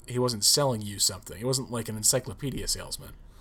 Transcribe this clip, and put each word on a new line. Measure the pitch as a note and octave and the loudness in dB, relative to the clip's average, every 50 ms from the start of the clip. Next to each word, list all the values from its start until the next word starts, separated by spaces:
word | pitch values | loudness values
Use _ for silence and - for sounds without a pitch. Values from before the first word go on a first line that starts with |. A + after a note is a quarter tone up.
| - - | -10 -4
he | A#2+ B2 | 0 2
wasn't | B2 B2 A#2 G#2 - | 2 2 2 4 4
selling | - - C#3+ C#3+ C3+ A#2+ G#2+ | 6 6 6 4 4 2 0
you | G#2 G2+ G2+ G2+ | -4 -4 -2 0
something. | - - G2 F#2 - - D#2 F#2 | 0 0 0 -2 -10 -12 -8 -4
He | A#2 | -2
wasn't | C3 C3+ C3 B2 G#2+ | 0 0 0 -2 -2
like | A#2+ A#2 G#2 - | -4 -4 -4 -4
an | G#2+ | -4
encyclopedia | G#2+ G#2+ - - B2+ - B2 - - C#3+ C3+ B2 C3+ - - | 0 2 4 4 4 2 -2 -8 -6 -6 -4 -4 -4 -2 -2
salesman. | - C3 - - - - - - - - - - - - | -2 -4 -4 -8 -10 -10 -10 -12 -16 -18 -20 -20 -16 -6